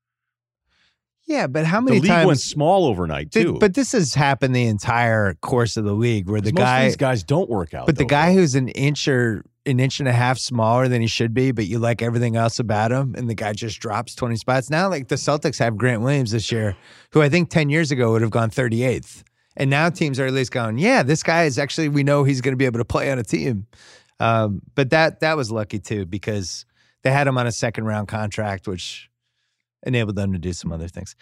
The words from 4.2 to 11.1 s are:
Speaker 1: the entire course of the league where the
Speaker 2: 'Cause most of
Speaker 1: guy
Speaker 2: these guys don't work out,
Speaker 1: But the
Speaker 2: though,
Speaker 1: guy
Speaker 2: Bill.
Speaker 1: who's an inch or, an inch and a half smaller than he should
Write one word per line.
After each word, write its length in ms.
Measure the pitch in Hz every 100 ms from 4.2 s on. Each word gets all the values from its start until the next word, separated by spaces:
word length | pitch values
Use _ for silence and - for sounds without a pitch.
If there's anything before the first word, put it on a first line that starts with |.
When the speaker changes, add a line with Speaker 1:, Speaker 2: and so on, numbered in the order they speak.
| 143 135 135
Speaker 1:
the 100 | 127 120
entire 680 | 104 - 120 120 110 101
course 420 | 82 - 127 113 -
of 80 |
the 80 | 104
league 360 | 101 120 110 90
where 120 | 107
the 100 | 104
Speaker 2:
'Cause 80 | 160
most 20 |
of 40 | 127
Speaker 1:
guy 180 | 127 131
Speaker 2:
these 100 | -
guys 260 | 135 123
don't 260 | 90 147 190
work 240 | 110 87
out, 120 | - -
Speaker 1:
But 100 | 143
the 80 |
Speaker 2:
though, 40 | 143
Speaker 1:
guy 180 | 143 165
Speaker 2:
Bill. 80 | 190
Speaker 1:
who's 120 | 170
an 140 | 131 127
inch 380 | - 139 147 -
or, 360 | 127 120 104 - _ -
an 120 | 123
inch 180 | 131 -
and 80 | 139
a 40 |
half 260 | 120 123 131
smaller 480 | - 123 110 120 131
than 120 | 123
he 60 |
should 260 | 113